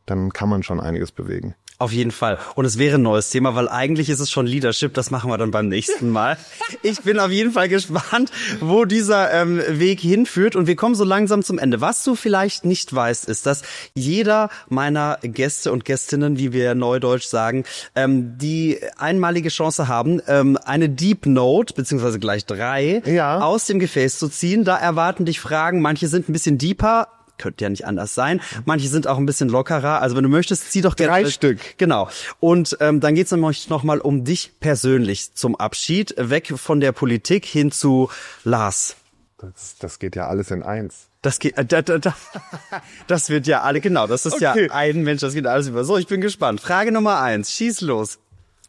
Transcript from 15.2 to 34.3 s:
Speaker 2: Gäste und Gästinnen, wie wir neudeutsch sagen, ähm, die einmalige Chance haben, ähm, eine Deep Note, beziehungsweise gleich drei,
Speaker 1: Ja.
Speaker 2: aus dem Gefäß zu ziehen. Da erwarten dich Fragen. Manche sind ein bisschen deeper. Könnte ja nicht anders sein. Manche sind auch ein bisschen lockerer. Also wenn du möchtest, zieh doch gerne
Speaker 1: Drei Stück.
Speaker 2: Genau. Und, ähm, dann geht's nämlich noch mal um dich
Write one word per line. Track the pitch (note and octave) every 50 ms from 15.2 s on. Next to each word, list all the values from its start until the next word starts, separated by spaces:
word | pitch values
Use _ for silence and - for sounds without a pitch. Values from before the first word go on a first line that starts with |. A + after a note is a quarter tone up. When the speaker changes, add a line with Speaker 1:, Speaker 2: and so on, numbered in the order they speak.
Speaker 2:
Gäste | - A#2+ A2 - C3 D3 - - - -
und | A#2+ B2+ -
Gästinnen, | - C3+ - - - D3+ D3 D3 D3 D3 C3
wie | C#3 B2+
wir | A#2+ B2+ B2 B2 A#2+
neudeutsch | B2+ B2 A#2+ B2+ C3 B2+ B2 B2+ B2+ -
sagen, | - - A2+ A2+ A2+ A#2+ C3 B2+ - - - - - -
ähm, | C3 C3+ C3+ C3+ C3 B2 A#2+ A#2+ B2+
die | C#3+ D3+ D#3+ D#3+ D#3+ D#3 - - - - - -
einmalige | C#3+ D#3 F3+ F#3+ F3+ E3+ F3 F3 D#3+ D#3+
Chance | - - D#3+ D#3+ - - D3+ B2
haben, | B2 A#2 A#2+ D3+ F3 D3+ - -
ähm, | C#3 C#3 C3+ C#3 C3+ - -
eine | - C#3 D#3+ E3 D3+
Deep | C3+ B2+ E3 G3+ G#3 - -
Note, | D3 C3 C3 B2 B2+ C#3+ G3+ A#3+ - -
beziehungsweise | - B2+ - D3 C3 A#2 A#2+ A2 G2
gleich | G#2 G#2+ G2+ G#2 -
drei, | - G#2 F#2+ A2+ B2 C3+ C#3 C#3 D3+ F#3+ A#3+ A3+
Speaker 1:
Ja. | C#3+ E3+ F3 D3+ C#3+ D3+ F#3+
Speaker 2:
aus | D3 D#3+ G3+ A3+ -
dem | - G3+ F#3+
Gefäß | F3+ E3 - C#3+ C3 C3 - -
zu | D#3+ D3
ziehen. | - - - F3 G3 A3+ G#3
Da | F#3 F#3
erwarten | - - F3 D#3+ E3 E3 F3+ F#3+ - F3
dich | E3 D#3 -
Fragen. | - - D3+ D#3 D#3+ E3+ F3+ F3
Manche | D3+ D3 D#3 D3 F3 D3+
sind | D#3 F3+ D3+ -
ein | D3+
bisschen | D#3+ - D#3+ D3 B2
deeper. | C#3 F3 G3 - D#3 D#3+ - - - - - _ _ _ _
Könnte | - - F#2+ - - G#2+
ja | G2+
nicht | G2+ - -
anders | - G#2 F2 G#2 G#2+ -
sein. | B2 B2+ D3 F3+ F#3 - - - A2+ A#2+
Manche | D3+ D#3 D3 C3+
sind | C3+ C#3 D#3+ C#3 C#3
auch | C#3 C3+
ein | C#3
bisschen | C#3+ C#3 - C#3+ B2
lockerer. | A#2 C3 C3 - E3 D3 C3+ C#3+ D#3 A#2
Also | B2+ C3 B2
wenn | C3+
du | C3+ C3+
möchtest, | C#3+ E3+ F3 - G3 - - -
zieh | - G3
doch | F3+ F3+ -
gerne | - E3 D3+ F3 F#3+ G#3+
Speaker 1:
Drei | C#3+
Stück. | C#3 - D3 C#3 A#2 - - - - -
Speaker 2:
Genau. | F#3 E3 C3+ G#2 F#2 - - - - - - -
Und, | - E3 F3 F3+ D#3+ - - -
ähm, | D3 D3+ D3+ D3
dann | D3 D3+ D#3
geht's | E3+ F#3 -
nämlich | F#3 E3+ D#3+ D#3 C#3+ - - -
noch | D#3+ C#3+
mal | B2 D#3 D3 C#3+
um | - D3 C#3+ C3+ B2
dich | C3+